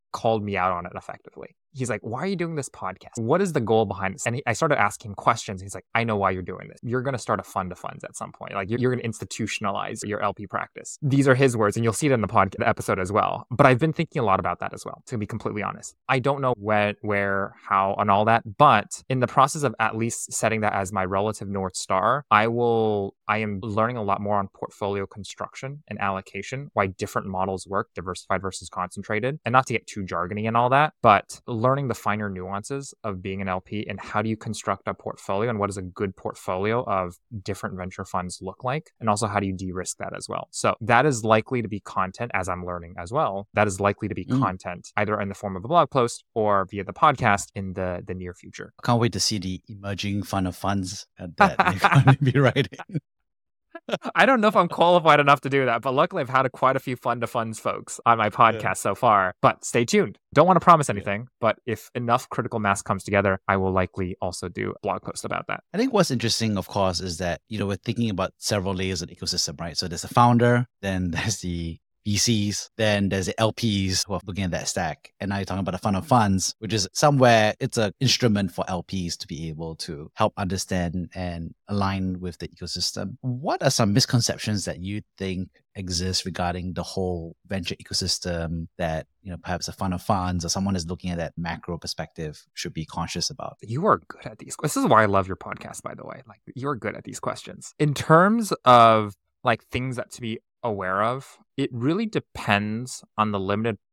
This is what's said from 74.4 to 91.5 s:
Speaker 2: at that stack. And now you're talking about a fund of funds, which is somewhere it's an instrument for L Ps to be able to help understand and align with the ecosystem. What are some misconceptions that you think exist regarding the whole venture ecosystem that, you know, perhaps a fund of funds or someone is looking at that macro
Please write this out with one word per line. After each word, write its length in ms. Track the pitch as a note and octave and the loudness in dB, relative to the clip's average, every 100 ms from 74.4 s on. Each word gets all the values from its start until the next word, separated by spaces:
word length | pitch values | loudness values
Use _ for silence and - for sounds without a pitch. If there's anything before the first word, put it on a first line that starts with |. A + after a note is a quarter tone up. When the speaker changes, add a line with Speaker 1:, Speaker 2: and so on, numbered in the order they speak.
Speaker 2:
at 80 | F#2 | -4
that 140 | E2 - | -4 -4
stack. 460 | - E2+ D2+ - _ | -4 -4 -6 -14 _
And 80 | G2+ | -4
now 80 | G2+ | -4
you're 80 | |
talking 160 | F#2+ F#2 | -4 -4
about 140 | F#2+ | -4
a 40 | F#2 | -2
fund 160 | A2 | 0
of 120 | F#2+ - | 0 4
funds, 480 | B2+ G#2+ F#2+ - - | 4 6 2 0 -4
which 140 | A2 | -4
is 160 | A2 F#2+ | -2 -2
somewhere 580 | - D3+ C#3+ B2 A2+ G#2+ - | 2 4 6 8 8 4 0
it's 160 | C3+ - | -4 0
an 160 | G#2 - | -2 0
instrument 500 | B2+ - B2 G#2 G2 | 0 2 4 4 0
for 140 | - - | -2 -4
L 160 | F2 | -6
Ps 320 | - F#2+ F2 - | -4 -4 -4 -6
to 80 | - | -8
be 240 | D#2 E2 | -8 -8
able 260 | D#2 E2 D#2+ | -8 -8 -10
to 340 | - D2+ D#2 | -10 -10 -12
help 180 | - A2 - | -2 -2 0
understand 720 | F#2+ F#2 - F#2+ F2 F2 E2+ | -4 -4 -2 -2 -2 -4 -6
and 400 | - F2+ E2+ E2 - - | -8 -8 -8 -10 -12 -6
align 520 | G2+ G2 F#2+ F#2 F2+ | -2 -2 -2 -4 -4
with 200 | F2+ E2+ | -8 -10
the 100 | E2+ | -14
ecosystem. 720 | - F2 - F2 - G2 - | -12 -10 -6 -6 -6 -8 -8
What 420 | C3 B2 E3+ F#4 | -8 -6 -4 -2
are 60 | D3+ | 0
some 240 | - A2 | 0 2
misconceptions 720 | G2+ - B2 - - - G2+ | 2 2 2 0 -4 -4 -4
that 140 | - D#2 | -4 -8
you 220 | F#2 G#2 - _ | -8 -10 -12 _
think 300 | F#2+ F#2 F2+ _ _ | -6 -6 -8 _ _
exist 500 | - F#2 F2 F#2 F#2 | -12 -6 -4 -2 -2
regarding 480 | - E2 F2 F2+ F2+ | -4 -4 -4 -4 -6
the 100 | F2 | -6
whole 540 | E2+ - F#2 F2 E2 - _ | -6 -4 -4 -4 -8 -16 _
venture 280 | F#2+ E2+ | -8 -6
ecosystem 920 | - - - F2+ - F2+ E2+ E2 E2 E2 - | -8 -8 -4 -4 -4 -4 -4 -4 -6 -8 -6
that, 280 | E2+ D#2+ - _ | -4 -4 -8 _
you 100 | F#2+ | -14
know, 60 | E2 | -12
perhaps 260 | - F2 - | -6 -6 -6
a 40 | |
fund 200 | - F#2+ | -6 -4
of 80 | F2+ | -4
funds 460 | - G2+ F2+ F2+ E2 | 0 0 0 -2 -2
or 20 | |
someone 280 | G2 G2 F#2+ | -2 -2 -2
is 100 | E2 | -4
looking 240 | F2+ F#2 | -8 -6
at 80 | E2+ | -6
that 160 | E2 - | -6 -6
macro 400 | E2+ | -8